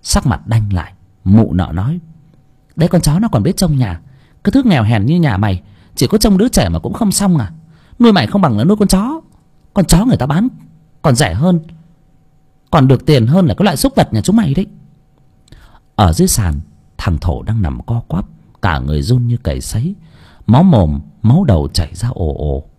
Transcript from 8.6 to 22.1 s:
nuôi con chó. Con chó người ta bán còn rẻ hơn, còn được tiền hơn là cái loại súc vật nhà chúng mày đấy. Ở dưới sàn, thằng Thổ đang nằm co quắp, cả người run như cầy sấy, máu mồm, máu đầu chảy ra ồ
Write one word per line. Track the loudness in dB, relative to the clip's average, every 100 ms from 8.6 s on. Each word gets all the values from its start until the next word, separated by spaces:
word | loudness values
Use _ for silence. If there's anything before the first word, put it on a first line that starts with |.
nuôi | 0 2
con | 2
chó. | 0 -2 -6 -12 _ _ _ _
Con | -2
chó | 2 2
người | 2 0
ta | 0
bán | -2 -2 -6 -20 -20 _ _
còn | 0
rẻ | 0 0
hơn, | 0 0 0 -2 -20 -20 _ _ _ _ _ _ _ _
còn | 2 4
được | 2 2
tiền | 2 4
hơn | 2 2
là |
cái | 0
loại | 0 0
súc | -2 0
vật | -2
nhà | -2
chúng | 0 0
mày | 0
đấy. | -2 -4 -10 -20 _ _ _ _ _ _ -20 -20 -20 _ 0
Ở | 0
dưới | 2 0
sàn, | 0 -2 -4 -10 _ _ _
thằng | -4 -2
Thổ | -2 -4
đang | -4 -4
nằm | -4 -6 -6
co | -8 -4
quắp, | -8 -8 -14 _ _
cả | -4 -4
người | -2 -4
run | 0 0 0
như | -4
cầy | -4 -6
sấy, | -6 -6 -6 -8 -18 -20 -20 -14 2
máu | 4
mồm, | 6 4 2 -2 -8 -4
máu | 2 2
đầu | 4 2 0
chảy | -8 -14
ra | -8
ồ | -8